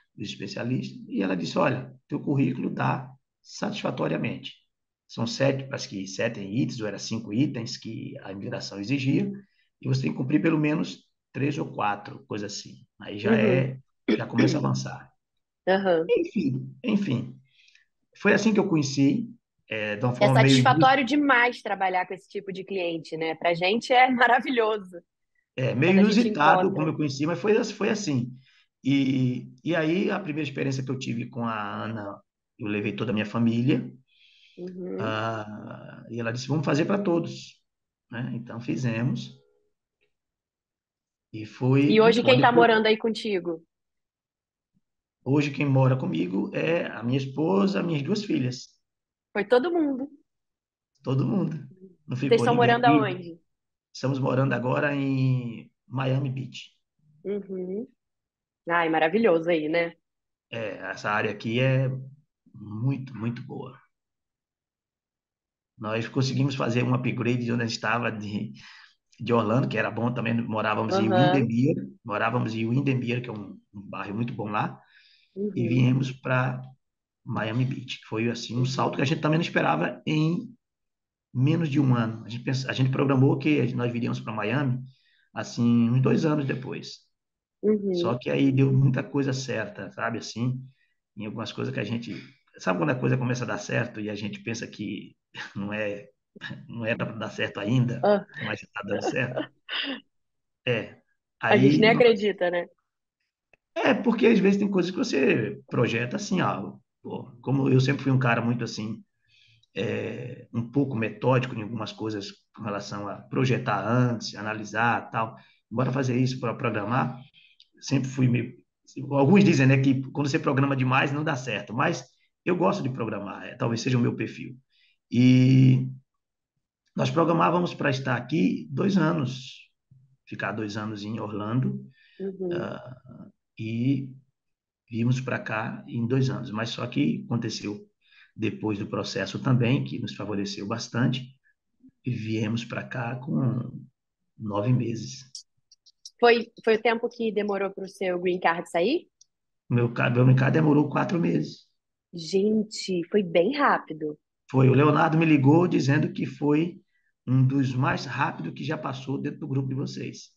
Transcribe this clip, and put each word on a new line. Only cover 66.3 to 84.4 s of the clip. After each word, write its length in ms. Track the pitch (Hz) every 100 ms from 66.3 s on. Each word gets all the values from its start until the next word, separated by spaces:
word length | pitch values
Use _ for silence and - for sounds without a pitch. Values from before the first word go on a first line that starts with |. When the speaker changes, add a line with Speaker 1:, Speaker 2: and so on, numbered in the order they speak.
| 123 139
Speaker 1:
fazer 280 | - 135 120
um 120 | 123
upgrade 500 | 127 127 127 120 123
de 80 | 117
onde 100 | 120
a 40 | 113
gente 100 | -
estava 340 | 110 117 117
de, 420 | 110 104 104 - - - - - _ _ _
de 120 | 107
Orlando, 360 | 120 107 117 -
que 100 | 110
era 120 | 107
bom 220 | 104 117
também, 200 | 123 117
morávamos 640 | 117 110 110 107 107 110 110
em 120 | -
Speaker 2:
Aham. 40 |
Speaker 1:
Windermere, 760 | - - 139 113 113 135 - - -
morávamos 500 | 117 104 113 120 120
em 140 | 113 113
Windermere, 540 | 123 135 123 113 120
que 80 | 120
é 20 |
um, 260 | 107 95 95 _
um 80 | 104
bairro 320 | 98 92 98
muito 200 | 101 117
bom 160 | 101 107
lá, 300 | 104 160 - _ _ _ _ _ 190 208
e 140 | 135 117
Speaker 2:
Uhum. 0 |
Speaker 1:
viemos 440 | 127 127 131 135
pra 500 | - - 127 131 135 - - _ _ _ _
Miami 400 | - 110 110 113
Beach, 360 | 131 135 123 -
que 60 | -
foi, 240 | 110 117
assim, 260 | 117 - 117
um 60 |
Speaker 2:
Uhum. 20 | 127
Speaker 1:
salto 300 | - 120 -
que 60 |
a 40 | 139
gente 140 | 156
também 160 | 156 160
não 60 |
esperava 580 | 175 - 156 - 175 - -
em 480 | 156 156 175 - - _ _ _ _ _ _ _
menos 340 | 127 139 170 165
de 120 | 139
um 140 | 135
ano. 300 | 123 110 110
A 40 | 104
gente 160 | 120
pensa, 260 | - 131 -
a 40 |
gente 160 | - 131
programou 480 | - 139 135 135 -
que 240 | 156 147 123
nós 180 | 123 120
viríamos 280 | 117 120 127
pra 120 | -
Miami, 500 | 107